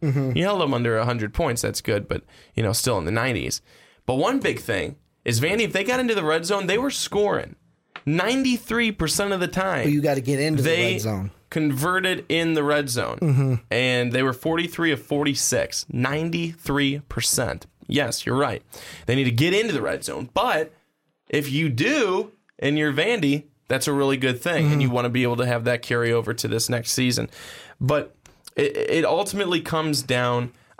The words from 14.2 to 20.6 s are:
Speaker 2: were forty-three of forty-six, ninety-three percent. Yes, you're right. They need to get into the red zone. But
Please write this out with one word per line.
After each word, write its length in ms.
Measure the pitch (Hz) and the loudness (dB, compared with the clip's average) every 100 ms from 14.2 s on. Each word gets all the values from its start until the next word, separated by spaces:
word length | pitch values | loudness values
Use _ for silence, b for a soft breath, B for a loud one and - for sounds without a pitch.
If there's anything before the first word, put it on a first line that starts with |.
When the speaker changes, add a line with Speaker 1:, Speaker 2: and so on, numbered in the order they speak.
Speaker 2:
were 100 | 131 | 0
forty-three 600 | 123 160 165 170 170 165 | 0 0 0 -2 0 0
of 100 | 143 | 0
forty-six, 840 | - 147 143 139 - 123 - - - | 0 0 0 0 0 0 0 -4 -6
ninety-three 1080 | 123 127 147 165 170 170 165 - 143 139 143 - | -2 0 0 -2 -2 -4 -6 -4 0 0 -2 -6
percent. 580 | - - - 113 - - _ - | -4 -2 0 0 -4 -10 _ -4
Yes, 360 | 139 135 - - | -2 0 -2 -2
you're 120 | 123 | 0
right. 260 | 139 104 - B B B B | 0 -4 -10 B B B B
They 100 | 127 | 0
need 80 | 127 | 2
to 80 | |
get 200 | 117 160 | 2 2
into 200 | 196 226 | 2 2
the 100 | 151 | -2
red 220 | 85 - - | -2 -4 -6
zone. 260 | - 127 | -8 -4
But 400 | - 240 175 | -2 0 0